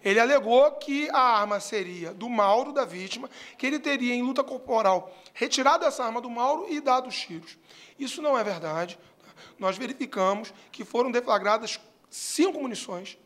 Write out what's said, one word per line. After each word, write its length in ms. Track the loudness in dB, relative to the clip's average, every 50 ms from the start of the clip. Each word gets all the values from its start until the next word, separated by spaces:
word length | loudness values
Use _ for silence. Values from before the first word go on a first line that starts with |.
| 2
Ele 160 | 4 4 4
alegou 520 | 6 6 4 2 4 6 6 6 6 6 4
que 360 | -2 -6 -4 -2 -2 -2 0
a 100 | 2 4
arma 400 | 4 6 4 4 2 0 -2 -4
seria 540 | -4 -4 -6 -6 -6 -6 -10 -10 -10 -12 -10
do 160 | -10 -8 -2
Mauro, 420 | 0 2 4 4 4 4 2 0
da 140 | -2 -4 -4
vítima, 440 | -4 -6 -10 -10 -10 -10 -12 -12 -16 -16 -20 -20 -20 -12
que 80 | -4 -4
ele 140 | -2 -2 -2
teria, 340 | -2 -2 -2 0 0 -2 0
em 80 | 0
luta 200 | -2 0 0 -2
corporal, 720 | -2 -2 -6 -10 -4 -2 0 2 4 4 2 2 0 -8 -20 -20 -20 -20 _
retirado 500 | -4 -2 -2 0 4 4 4 4 6 2
essa 220 | 0 0 0 -6
arma 160 | -4 -4 -6
do 80 | -8 -8
Mauro 380 | -4 -2 0 0 0 0 -2 -6
e 100 | -8 -4
dado 300 | 0 2 2 2 0 -4
os 100 | -10 -10
tiros. 380 | -10 -10 -12 -14 -14 -18 -20 _ _ _ -20 -20 -20 -20 _ -10
Isso 220 | -10 -8 -8 -4
não 160 | 0 0 2
é 40 | 2
verdade. 560 | 0 -2 -4 -6 -6 -4 -4 -4 -4 -6 -8 -18 -20 -20 _ _ -20 -20 -20 -20 -20 -20 -14
Nós 200 | -4 -2 -2 -2
verificamos 760 | -2 -6 -8 -6 -8 -8 -6 0 2 2 2 2 0 -6 -12 -16 -20 -20 _
que 140 | -16 -16 -14
foram 260 | -4 0 0 0 2
deflagradas 680 | 0 -2 0 2 0 2 4 2 2 2 0 -6 -10 -12 -14 _ _ _ _ _
cinco 520 | -14 -12 -10 -6 2 2 2 2 2 -2
munições. 560 | -6 -6 -6 -8 -8 -8 -10 -10 -10 -14 -18 _ _